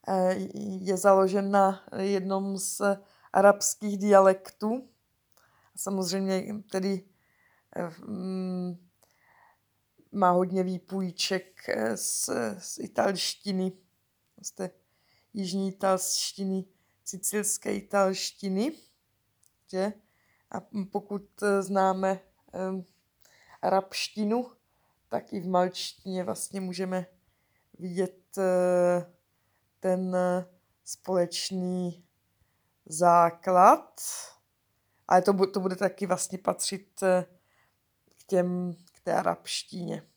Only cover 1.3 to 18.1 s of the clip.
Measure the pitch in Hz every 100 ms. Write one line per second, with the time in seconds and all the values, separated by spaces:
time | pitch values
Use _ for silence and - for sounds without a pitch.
1.3 | 202 196 202 196 190 - - 190 202 185
2.3 | 190 196 190 - - 202 196 - _ _
3.3 | - 196 202 - - 208 202 202 196 190
4.3 | 190 - _ 214 240 262 _ _ _ _
5.3 | _ _ _ _ - - 196 185 190 196
6.3 | 185 - 208 196 190 190 190 - _ _
7.3 | _ _ _ _ - 175 165 - 202 185
8.3 | 190 185 185 180 175 _ _ _ _ _
9.3 | _ _ _ _ _ _ _ _ 208 185
10.3 | 180 180 185 185 180 _ 190 185 180 -
11.3 | 190 - _ - - 110 113 - - -
12.3 | 127 117 101 - - 196 - 196 196 -
13.3 | - 208 190 185 185 _ _ _ _ _
14.3 | _ - - 185 _ _ _ _ _ _
15.3 | 208 185 190 190 190 190 185 - - -
16.3 | - 196 190 190 _ _ _ - 185 -
17.3 | 208 202 - 202 202 196 202 190